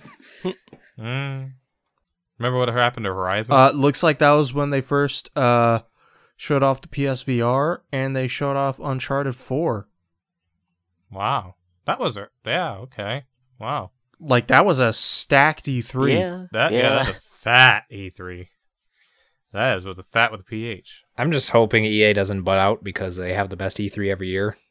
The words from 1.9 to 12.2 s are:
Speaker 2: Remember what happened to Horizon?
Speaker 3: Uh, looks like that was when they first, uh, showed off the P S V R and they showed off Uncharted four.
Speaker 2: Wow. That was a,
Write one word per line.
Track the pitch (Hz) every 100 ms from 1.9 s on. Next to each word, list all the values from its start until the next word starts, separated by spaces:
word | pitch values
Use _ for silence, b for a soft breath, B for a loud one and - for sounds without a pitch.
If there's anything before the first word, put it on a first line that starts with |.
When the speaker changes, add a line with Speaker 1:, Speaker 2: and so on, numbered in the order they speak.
| _ _ _ _ -
Speaker 2:
Remember | 120 127
what | 123
happened | 120 123 123 104
to |
Horizon? | 92 92 101 110 135
Speaker 3:
Uh, | 135
looks | 143 139 135
like | 170 147
that | 147
was | 147 143
when | 135 143
they | 139
first, | 127 143 143 - - -
uh, | 123 120 117 113 - _ _ _ _ -
showed | - 143
off | 135 135
the | -
P | - 139
S | 127
V | - 123
R | 117 131 151 175 -
and | 135 135 131
they | 127
showed | - 143 139
off | 139 131
Uncharted | 156 131 - 139 139 123
four. | - 131 165 110 - _ _ _ _ _ _ _ _ _ _ _ _
Speaker 2:
Wow. | 95 104 135 95 - _ _ -
That | 277
was | 202
a, | 104